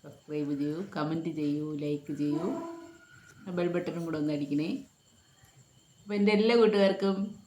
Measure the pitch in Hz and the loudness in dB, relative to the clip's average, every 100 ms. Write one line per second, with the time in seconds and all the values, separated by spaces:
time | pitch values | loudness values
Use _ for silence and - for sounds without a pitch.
0 | 147 139 - 151 143 143 147 156 196 170 | -20 -20 -6 -4 -2 -2 -2 -4 -6 -4
1 | 151 165 165 156 147 147 151 151 147 147 | -2 -2 -4 -4 -2 -2 -4 -4 -4 -4
2 | - 143 147 160 185 320 339 - - - | -6 -4 -2 0 -2 -4 -8 -14 -18 -20
3 | - - - - 190 175 175 175 175 165 | -20 -20 -20 -18 -6 -2 0 0 -4 -6
4 | 165 156 151 147 143 147 165 262 - _ | -4 -2 -2 -2 -2 -2 -2 -6 -10 _
5 | _ _ _ _ _ _ _ _ _ _ | _ _ _ _ _ _ _ _ _ _
6 | 202 202 202 202 220 233 208 202 190 185 | -6 2 4 6 6 6 6 6 4 4
7 | 196 190 202 - | 0 0 -4 -8